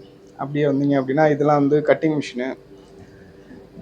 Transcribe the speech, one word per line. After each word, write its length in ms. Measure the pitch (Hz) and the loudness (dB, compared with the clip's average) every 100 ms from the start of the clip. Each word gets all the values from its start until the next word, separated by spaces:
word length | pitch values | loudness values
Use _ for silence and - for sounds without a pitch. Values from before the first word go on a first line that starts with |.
| - - - - | -20 -20 -20 -12
அப்படியே 280 | 139 147 147 | -8 -2 0
வந்தீங்க 280 | 135 143 139 | 0 0 0
அப்படின்னா, 360 | 131 139 156 | 0 2 2
இதெல்லாம் 300 | 143 147 147 | 2 2 2
வந்து 200 | 139 147 | 2 2
கட்டிங் 340 | 147 139 160 151 | 2 2 0 -2
மிஷினு. 340 | - 120 131 - - - - - - - - - - - - - | -6 -8 -8 -10 -18 -20 -20 -20 -20 -20 -20 -20 -20 -20 -20 -20